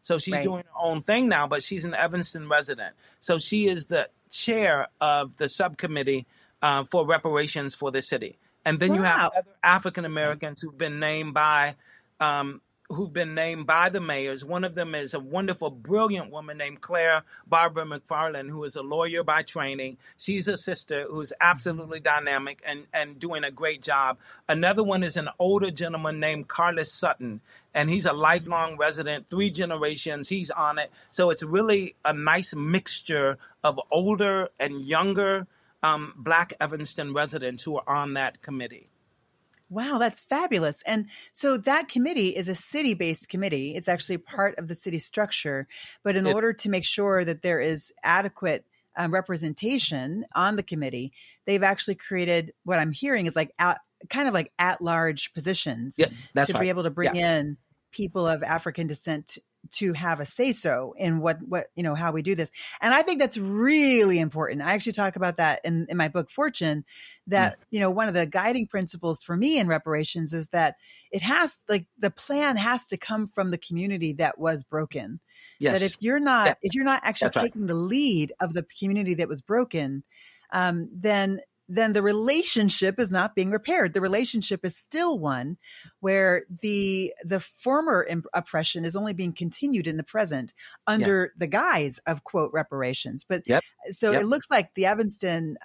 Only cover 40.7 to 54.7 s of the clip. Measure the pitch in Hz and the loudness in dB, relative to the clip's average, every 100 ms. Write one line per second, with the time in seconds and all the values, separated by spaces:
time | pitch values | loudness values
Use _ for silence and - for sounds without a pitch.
40.7 | 143 - 220 208 - - - 277 262 226 | -2 -2 -2 -2 -12 -10 -2 2 2 2
41.7 | 294 277 247 262 330 190 - 180 180 - | 0 2 0 0 2 0 0 -4 -4 -2
42.7 | 294 285 185 170 160 - 185 196 147 139 | 0 0 0 0 -2 -4 -4 -2 -2 -2
43.7 | 170 175 175 - 175 - 262 196 - 165 | -4 -2 -2 -2 -6 -6 0 0 0 -8
44.7 | 170 - 165 - - 208 - 151 139 135 | -6 -4 -4 -4 -2 -2 -2 -4 -4 -6
45.7 | - - - 202 190 190 202 226 220 202 | -14 -20 -6 -2 2 2 2 2 0 -2
46.7 | 190 160 - 202 190 170 160 180 160 147 | 0 -2 0 2 2 2 -2 0 0 0
47.7 | 156 - - - 175 196 - 185 147 _ | -2 -4 -4 2 2 2 -4 -2 -2 _
48.7 | _ _ - 170 185 185 175 160 147 214 | _ _ -4 0 0 -2 -4 -4 -4 -2
49.7 | 269 - 147 131 190 - - 185 208 - | 0 0 -2 -4 -6 -4 0 2 0 -4
50.7 | 160 139 127 135 _ - _ - 202 190 | -4 -4 -6 -8 _ -20 _ 0 2 4
51.7 | 196 - 190 - 185 175 170 165 - - | 2 -2 -4 -4 -2 2 2 0 -10 0
52.7 | 180 156 147 277 247 170 156 151 - 175 | 2 2 0 0 0 2 0 -2 2 2
53.7 | - _ _ - 262 277 190 160 - 175 | 2 _ _ -8 -2 0 0 -2 0 0